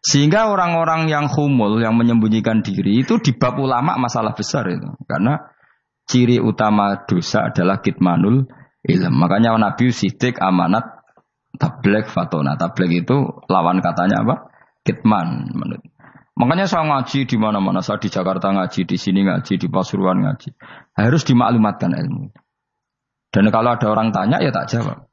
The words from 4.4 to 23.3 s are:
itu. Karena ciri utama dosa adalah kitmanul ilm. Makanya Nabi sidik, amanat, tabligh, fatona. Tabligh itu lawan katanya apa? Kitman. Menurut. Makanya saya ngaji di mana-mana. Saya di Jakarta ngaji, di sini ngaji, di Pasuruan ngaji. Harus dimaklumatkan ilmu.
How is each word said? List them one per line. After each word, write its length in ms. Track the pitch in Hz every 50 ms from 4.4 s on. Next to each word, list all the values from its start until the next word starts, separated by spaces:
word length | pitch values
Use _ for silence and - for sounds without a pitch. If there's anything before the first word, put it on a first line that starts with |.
| 104 - - - 110 95
itu. 240 | 87 - - - - - - _
Karena 320 | - 69 95 120 147 156 - - _ _ _ _ _ _ _ _ _ _ _
ciri 400 | - - 127 123 117 120 120 120
utama 640 | 113 98 - 110 107 107 104 104 101 101 98 - -
dosa 400 | 104 - 165 - - 107 110 113
adalah 320 | - - 87 90 98 98
kitmanul 640 | - 98 - - 90 90 87 87 87 101 117 135 135 131 - - - _ _ _ _
ilm. 300 | - 82 90 92 - -
Makanya 400 | 64 85 87 95 101 113 117 113
Nabi 400 | 113 110 101 - - 120 127 117
sidik, 480 | - - 95 - - 123 123 120 - -
amanat, 400 | 92 92 90 85 82 95 110 117 - - - _ _ _ _ _ _ _ _ _ _ _
tabligh, 480 | - - - - - - 95 101 107 107 -
fatona. 480 | - - 87 82 - 82 73 69 73 -
Tabligh 480 | 85 85 - - 92 90 82 87 87 -
itu 80 | 123 143 131 - - - - _
lawan 320 | - 92 82 85 90 92
katanya 480 | 87 90 80 87 87 92 107 107 107 113
apa? 80 | 131 - - - _ _ _ _ _ _ _
Kitman. 720 | - - - - 110 107 101 85 82 85 62 - - -
Menurut. 320 | - - - - - - - _ _ - - _ - _ _ _
Makanya 320 | - 120 123 160 175 196 190
saya 160 | - 170 156
ngaji 460 | 151 147 135 127 - - 143 135 -
di 80 | - 110
mana-mana. 400 | 107 110 104 104 95 98 95 95
Saya 220 | 92 - 104 101
di 80 | - 101
Jakarta 400 | - 98 92 92 92 92 87 98
ngaji, 320 | 98 98 92 90 - - 92
di 140 | 82 92 90
sini 240 | - - 92 98 98
ngaji, 300 | 98 90 90 - - 98
di 120 | 90 - 87
Pasuruan 500 | - 95 92 - - 98 95 92 92 95
ngaji. 300 | 98 98 98 - - - - _ - - - - - _ _ -
Harus 260 | 104 117 135 165 135
dimaklumatkan 720 | - 135 120 120 101 120 117 110 107 101 - - 90 85
ilmu. 380 | - - - 90 - - 98 - _ _ _ _ _ _ _ _ _ _ _ _ _ _ _ _ _ _ _